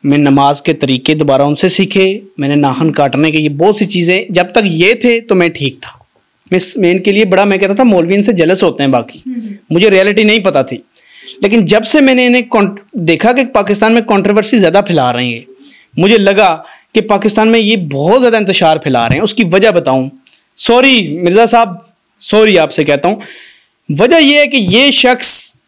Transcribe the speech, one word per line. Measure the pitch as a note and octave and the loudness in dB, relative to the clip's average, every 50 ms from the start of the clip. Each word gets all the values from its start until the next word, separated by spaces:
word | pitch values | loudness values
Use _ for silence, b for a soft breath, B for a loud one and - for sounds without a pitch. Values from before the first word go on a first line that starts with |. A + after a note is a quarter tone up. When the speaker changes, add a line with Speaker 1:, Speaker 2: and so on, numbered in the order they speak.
| - | 0
Speaker 1:
मैं | C#3+ C#3+ D3 | 0 0 2
नमाज | D3 C#3 C#3 C#3 C#3 C#3 C#3+ - | 2 2 2 4 2 2 0 -2
के | - - | -2 -4
तरीके | D#3 - - C3 C3 B2+ C3 - D3+ | -2 -2 -2 -2 -2 -2 -2 -2 -2
दोबारा | D3+ D#3 D3 C3+ C3 C#3 | 0 0 0 2 0 0
उनसे | C#3+ D3 - - F#3 | 0 -2 -2 -2 -2
सीखे, | - - G3 - - G3 F#3+ F#3+ G3 A3 - - _ - | 0 0 -2 -2 0 0 0 0 -2 -6 -12 -16 _ -6
मैंने | C#3+ C#3 D3 | -4 -2 0
नाखून | D3 C#3+ C3+ C3 - E3 D#3+ | 0 0 0 -2 -2 -2 -2
काटने | C#3+ - C#3+ C3+ A#2+ C3 D3+ D#3+ | 0 0 -2 0 0 0 -2 0
के, | D3+ D#3 | 0 -2
ये | D3+ D3+ | -4 -4
बहुत | D3 C#3 E3 G#3 G#3 G#3 | -2 0 0 0 0 0
सी | G#3+ | -2
चीज़ें, | F3 G3+ F3+ E3+ E3+ F3+ F#3+ A3+ - | -2 -2 -2 0 0 0 -2 -2 -2
जब | F#3 F3 F3+ F3+ | -2 -2 -2 0
तक | - A#3+ G#3+ | 0 0 0
ये | G3 D#3+ D#3+ F3 G3 A#3+ | 0 -2 0 0 0 0
थे | B3 - B3 A#3 A#3 | 0 0 0 0 0
तो | A3+ A#3 G3 | -2 -2 0
मैं | F#3 F3 E3 | 0 0 -2
ठीक | D#3+ - C#3+ C3 - | -2 -4 -8 -8 -8
था। | - - - - _ _ _ _ _ _ _ _ _ _ _ | -10 -20 -20 -20 _ _ _ _ _ _ _ _ _ _ _
मैं, | F3+ F#3 F3+ - - A3+ | -2 -2 -2 -2 -2 0
मैं | F#3+ E3+ | 0 0
इनके | F3+ F#3+ F3 G#3 | 0 0 0 -2
लिए | G3 G#3 A3 | 0 0 0
बड़ा, | F#3 F#3+ F#3+ G3+ | 2 2 0 2
मैं | G#3 F#3+ F#3 | 0 0 0
कहता | G3 F#3+ G3+ | -2 -2 0
था, | G#3 C4 | 2 2
"मौलवी | A#3+ G3+ F3+ E3 E3+ F#3+ | 2 2 2 0 0 0
इनसे | G3+ G3+ A#3+ | 0 0 0
जेलस | A3 E3+ D#3+ E3 F#3 - | 0 0 0 0 0 0
होते | G3 E3+ - - | 0 -2 0 -2
हैं | C#3 C3+ | -2 0
बाकी।" | C3 A#2+ - - - - _ | 0 -2 -4 -6 -16 -18 _
Speaker 2:
हम्म, | B3+ B3+ A#3 | -12 -12 -10
हम्म। | A3+ G#3+ G3+ - _ _ | -12 -12 -16 -18 _ _
Speaker 1:
मुझे | D3+ F3 G3 G#3+ | -2 0 2 2
रियलिटी | G3 F#3 F#3+ G#3 G3+ G#3+ G#3+ | 2 2 2 2 0 0 0
नहीं | G#3+ G#3+ A3+ | 2 0 0
पता | F3+ F#3+ D3 C#3 | -2 0 0 0
थी, | C3 - B2+ - _ _ B B B B B B B B B B | -2 -2 -8 -14 _ _ B B B B B B B B B B
लेकिन | - G3 G#3+ A#3 G3 | -2 0 2 2 2
जब | D#3 G#3 G#3+ | 2 0 0
से | A3+ - - D4+ | 0 0 0 2
मैंने | C#4 C4 C4 B3 B3+ | 2 2 2 2 2
इन्हें | B3 A#3+ B3+ A#3 A#3+ | 2 0 0 -2 -2
कॉन्ट-, | - A3 G3+ G3 G3+ - - _ - | -2 -2 -2 -2 -4 -10 -20 _ -10
देखा | A#3+ E3 D#3 E3 D#3+ - A3+ | -6 -2 -2 0 2 2 0
कि | B3 C4 C4 | 2 0 -2
पाकिस्तान | B3+ - - - G3+ G#3 G3+ A3 A3 | -2 -2 -4 -2 -2 -2 0 0 2
में | A3+ A#3 | 2 0
कंट्रोवर्सी | A3 A#3 G#3+ G3 F#3+ G3+ G#3 A3 G#3 - - A3+ | 0 0 -2 0 0 0 0 0 0 0 0 2
ज़्यादा | F#3+ D#3+ E3 G3+ | 2 2 2 0
फैला | G3+ F#3+ E3+ D3+ B2+ B2 | 0 0 -2 0 0 0
रहे | A#2+ A#2+ B2 | -2 -2 -4
हैं, | A#2+ A#2 A#2 - - B B B B B B B B _ - | -6 -6 -10 -14 -20 B B B B B B B B _ -2
मुझे | E3+ G3+ A#3 A3 | 2 2 2 2
लगा | G3+ G3 G3 G3 G#3+ F#3 D#3+ D#3+ B B B B B B _ | 2 2 2 2 2 2 0 -2 B B B B B B _
कि | A3 | -4
पाकिस्तान | G#3 G#3+ G#3 G3 G3+ G#3+ G3+ A3 G#3+ A3 | 0 0 -2 0 0 0 0 2 2 2
में | A3+ A#3 | 2 2
ये | G#3+ G#3 A3+ | 2 0 -2
बहुत | G3+ F3 D3 C#3 C3+ D3 E3+ G#3+ C4 | -2 -4 -6 -4 -2 0 2 2 2
ज़्यादा | B3 A#3+ A3 A3 | 2 2 0 0
इंतशार | G#3 F#3+ F#3 - F3+ D#3+ D#3+ D#3+ | -2 -2 -2 0 2 2 0 0
फैला | - D3+ B2+ A#2+ A#2 | -2 -2 -2 0 0
रहे | A#2 B2 | 0 -2
हैं। | D3 G#3 | -2 -2
उसकी | G3+ - - A3 | -4 -2 -2 -2
वजह | E3+ E3+ G3 G3 A3+ | 0 0 2 2 2
बताऊँ, | F#3 E3+ - C3+ C3 C3+ C3 C#3 - - b b b b b b b | 0 0 0 0 -2 -2 -2 -6 -10 -18 b b b b b b b
सॉरी | - - - A#3 B3 C4 C4+ C4 A#3 F#3+ D3 D3 F3 | -6 -2 0 2 2 4 4 2 2 0 -4 -6 -4
मिर्ज़ा | F3+ F3 F3+ G#3+ A#3 | -2 0 2 2 2
साहब, | A3 A#3 A#3 A#3 G3 F3 - _ _ _ _ _ _ _ _ | 4 2 0 0 0 -4 -16 _ _ _ _ _ _ _ _
सॉरी | - - - G#3+ A3 A3 F#3+ | -8 -2 0 2 2 4 2
आपसे | E3+ D#3 D3 - - D3+ | 2 0 0 -2 -4 0
कहता | D3 C#3+ C#3 - F3 | 0 0 0 0 -4
हूँ, | G#3 G3+ B B B B B B B B B B B _ _ - | -4 -4 B B B B B B B B B B B _ _ -8
वजह | D3 C#3+ G#3+ C4 E4+ | -2 0 2 2 4
ये | E4 D4+ C#4 D4 D4 | 4 4 4 4 2
है | D4 | 2
कि | C#4 C4+ C4 | 0 0 -2
ये | G3+ F3 F#3 A#3 C4+ C#4+ | -2 0 2 2 2 2
शख्स | - - - B3 B3+ B3 - - - - - - _ _ _ | 0 0 0 0 0 0 0 -2 -2 -2 -4 -6 _ _ _